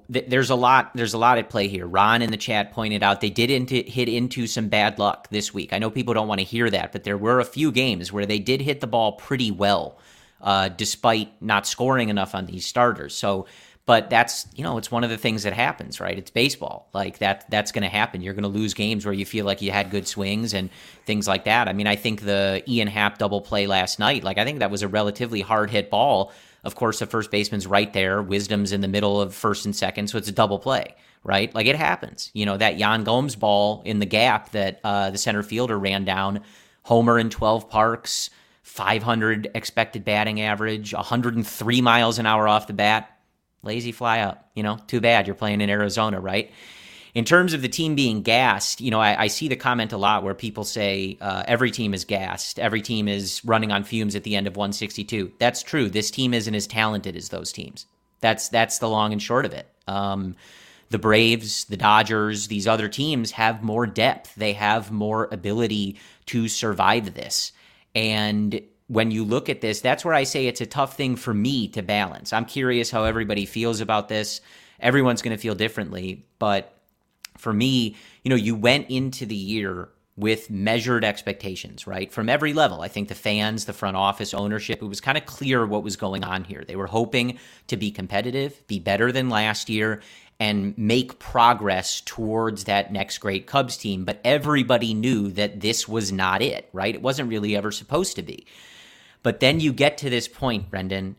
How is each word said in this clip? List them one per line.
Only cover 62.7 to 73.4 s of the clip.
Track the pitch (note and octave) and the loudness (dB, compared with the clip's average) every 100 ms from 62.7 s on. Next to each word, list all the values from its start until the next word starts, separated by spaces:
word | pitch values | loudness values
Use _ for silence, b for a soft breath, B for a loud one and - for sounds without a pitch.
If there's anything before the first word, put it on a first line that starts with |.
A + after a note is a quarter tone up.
| A2+ G#2 | 2 0
teams | C3+ D3+ C#3 A2 | -2 -2 -2 -2
have | - A2 A2 | 0 0 2
more | A2 A2 A#2 | -2 0 0
depth. | G#2+ A#2+ - - | 2 2 0 -6
They | - G#2+ | -4 -2
have | G2+ G#2 A2+ G2+ | 0 2 2 0
more | G#2+ G#2+ A2 - | -4 -2 -2 -2
ability | G#2 G2+ G#2+ A2+ G#2+ G2 G2 B B - | -4 -2 0 0 0 -4 -8 B B -6
to | A#2+ A2+ | -2 -2
survive | - A2+ F#2+ F#2+ A#2 G2 | -2 -2 2 4 4 0
this. | B1+ - - - b b b b | -8 -6 -4 -4 b b b b
And | A2 A2 G#2+ G#2+ G#2 G#2 G#2+ - _ - | -2 0 0 0 0 0 -2 -8 _ -2
when | A2 A2+ | 0 2
you | A2 | 0
look | G#2 B2 - | 0 0 -2
at | - | -4
this, | A2 G#2 | -4 0
that's | B2 C#3+ | 0 0
where | E3+ | 2
I | D#3 | 2
say | C3+ C#3+ B2+ | 2 0 -2
it's | - | -2
a | A2+ | -4
tough | C#3+ C3+ - | -4 -4 -2
thing | C3+ A#2+ | -4 -2
for | - | -2
me | G#2 A#2 C3+ G#2 | 0 0 0 -4
to | A2 | -4
balance. | F#2 G#2 F#2+ C2+ - | -2 0 0 -6 -4
I'm | A2 | -4
curious | A#2 C#3 B2+ A#2+ A2+ | -2 -2 2 2 0
how | A#2 | 0
everybody | A2+ A2+ G#2+ G#2 | 0 0 -2 -2